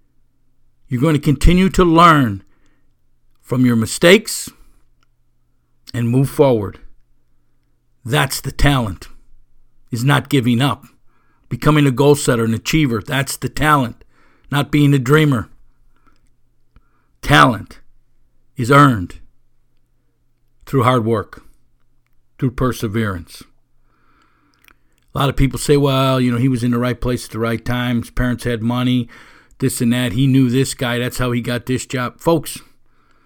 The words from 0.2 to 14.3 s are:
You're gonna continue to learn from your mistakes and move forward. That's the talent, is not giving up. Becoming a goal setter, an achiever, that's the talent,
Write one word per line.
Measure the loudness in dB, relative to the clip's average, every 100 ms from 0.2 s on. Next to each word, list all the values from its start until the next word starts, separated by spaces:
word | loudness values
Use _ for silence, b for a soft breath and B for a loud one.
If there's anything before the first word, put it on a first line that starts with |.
| _ _ _ _ _ _ _
You're | -2
gonna | 0 0
continue | 0 2 4 4 2
to | 2
learn | 4 6 6 6 2 -4 -12 _ _ _ _ _ _ _ _ _
from | _ 0
your | 2 2
mistakes | -2 2 4 4 2 -12 -12 -18 -20 _ _ _ _ _ _ _ _ _ _ _ -12
and | -6 0
move | 0 0
forward. | 2 2 2 -4 -12 -20 -20 _ _ _ _ _ _ _ _ _ _
That's | -4 -2 -2 -4
the | -10
talent, | 2 2 2 -4 -8 -16 -20 -20 -20 -20 -20 -20 _ -12
is | -4
not | 0 0 0
giving | -2 0 0
up. | 0 -4 -12 _ -20 _ _ _ _
Becoming | -4 0 2 2
a |
goal | 2 2 2
setter, | 2 0
an | -2
achiever, | -4 -2 0 0 -2
that's | -6 -6 -6 -8
the | -8
talent, | -2 2 2 0 -8 -20 _ _